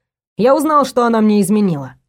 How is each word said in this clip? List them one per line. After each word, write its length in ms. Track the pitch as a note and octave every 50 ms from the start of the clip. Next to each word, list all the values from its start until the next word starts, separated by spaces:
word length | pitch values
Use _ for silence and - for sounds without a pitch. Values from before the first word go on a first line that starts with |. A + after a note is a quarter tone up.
| _ _ _ _ _ _ _
Я 200 | - G#3 C4 C4+
узнал, 280 | D#4+ C#4 D#4 D4+ D4 C4
что 200 | C4 - B3+ A#3+
она 160 | A#3 A3+ A3
мне 200 | A3 G#3+ G#3 G#3
изменила». 560 | F#3+ E3+ G#3+ G#3+ G#3 F#3 D#3+ C#3+ C3+ B2+ - _ _